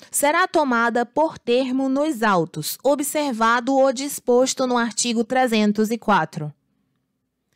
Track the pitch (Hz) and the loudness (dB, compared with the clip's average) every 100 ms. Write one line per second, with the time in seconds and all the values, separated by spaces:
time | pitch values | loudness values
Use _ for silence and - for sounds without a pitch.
0 | - - 285 330 370 339 285 233 233 226 | -10 -2 0 2 0 0 0 0 0 0
1 | 240 - 311 - - 240 269 262 269 262 | -2 -2 -2 -2 -2 0 0 -2 0 0
2 | 311 240 220 190 160 - 151 - 262 285 | -2 0 0 2 0 -6 -10 -4 0 0
3 | 285 302 294 220 226 240 240 269 269 254 | -2 -4 -4 0 0 0 2 2 2 0
4 | 285 - - 247 262 - 254 247 233 - | -6 -6 0 2 2 0 -2 0 -2 -4
5 | - 226 233 254 254 220 214 208 214 190 | -4 -2 -2 0 2 2 2 0 -2 -2
6 | - 190 160 - 151 - _ _ _ _ | 0 0 0 -6 -12 -14 _ _ _ _
7 | _ _ _ _ _ | _ _ _ _ _